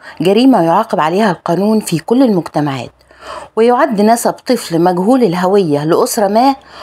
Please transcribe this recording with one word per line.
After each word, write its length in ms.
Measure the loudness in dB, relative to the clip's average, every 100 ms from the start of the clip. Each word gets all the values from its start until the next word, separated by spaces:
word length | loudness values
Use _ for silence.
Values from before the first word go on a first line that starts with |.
| -16 -4
جريمة 400 | 0 2 4 2
يعاقب 360 | 2 0 0 -2
عليها 320 | -2 0 -2
القانون 480 | -2 -4 -2 0 -2
في 200 | -2 -4
كل 240 | -2 0
المجتمعات، 680 | 2 0 -2 -4 -4 -6 -10 _ _ _ -18 -18 -8 0
ويعد 460 | 2 2 0 2
نسب 300 | 2 2 0
طفل 480 | -4 -2 -4 -2 0
مجهول 420 | 0 0 0 2
الهوية 600 | 2 0 0 2 2 0 0
لأسرة 420 | 0 0 -2 0
ما 280 | 2 2 0 -6 -20